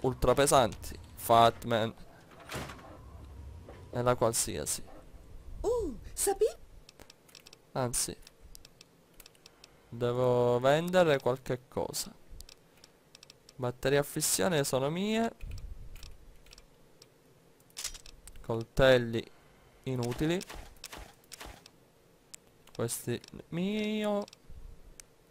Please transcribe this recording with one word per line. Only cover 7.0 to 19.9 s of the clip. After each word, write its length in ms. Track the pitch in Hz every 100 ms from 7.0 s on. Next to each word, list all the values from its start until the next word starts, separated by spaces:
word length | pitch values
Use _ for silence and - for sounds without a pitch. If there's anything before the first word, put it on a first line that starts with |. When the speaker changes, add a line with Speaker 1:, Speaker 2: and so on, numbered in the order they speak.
| - - - - - - -
Speaker 1:
Anzi, 440 | 135 123 123 - - - - - - - - - _ _ - - - - - - - -
devo 720 | 117 120 123 127 123 123 123
vendere 580 | 131 147 175 180 170 139
qualche 440 | - 135 - 127 -
cosa. 480 | - - - - - - - - - - - - _ _ - - - - -
Batterie 420 | 123 123 139 143
a 60 |
fissione 580 | 143 - 156 - 190 165
sono 280 | 139 131 135
mie. 440 | 170 208 220 226 - - - - - - - - - - - - - - - - - - _ _ - - - _ - - - - - - -
Coltelli 880 | - 113 113 - 135 127 117 113 - - - - - -
inutili. 580 | -